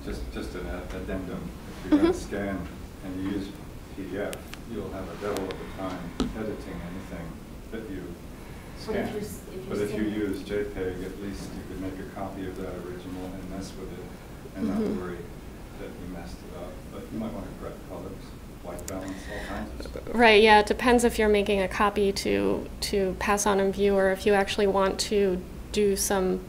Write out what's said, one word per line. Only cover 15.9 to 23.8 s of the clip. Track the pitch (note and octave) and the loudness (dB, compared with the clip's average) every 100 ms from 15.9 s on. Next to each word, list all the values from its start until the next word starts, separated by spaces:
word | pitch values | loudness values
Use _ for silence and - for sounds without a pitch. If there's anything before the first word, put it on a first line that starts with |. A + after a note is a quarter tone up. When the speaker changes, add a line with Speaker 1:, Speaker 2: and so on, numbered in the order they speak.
| - F2+ | -10 -10
Speaker 1:
messed | F2+ F2+ - | -10 -10 -12
it | - - | -12 -10
up. | - - - | -10 -10 -10
But | - - | -12 -8
you | A2 | -6
might | A2 | -4
wanna | G2+ F2+ - | -6 -8 -8
correct | - - - | -8 -10 -10
colors, | G2+ F#2 F#2+ - - - - | -10 -10 -10 -12 -12 -12 -12
white | - - - | -10 -8 -8
balance, | - F#2+ F#2+ - | -8 -8 -8 -8
all | - - | -8 -6
kinds | G2+ - - | -6 -6 -8
of | - | -8
stuff. | - - | -8 -2
Speaker 2:
Right, | A3 A#3 G#3 | 8 10 12
yeah, | A3 G#3 | 12 10
it | G#3 | 10
depends | G#3+ B3 A#3+ | 4 6 8
if | A#3 A3+ | 6 6
you're | G#3+ | 6
making | G#3 G3+ G3 | 6 6 2
a | F#3 | 2
copy | - G#3 G#3+ G3 | 4 2 6 4
to, | G3+ - G2+ G3 - - - | 2 2 4 4 2 -2 -6
to | - G3+ F#3+ F3+ | 0 2 2 0
pass | - G#3 G#3+ | 2 4 4
on | G3 | 4
and | G3 | 4
view, | G3 | 4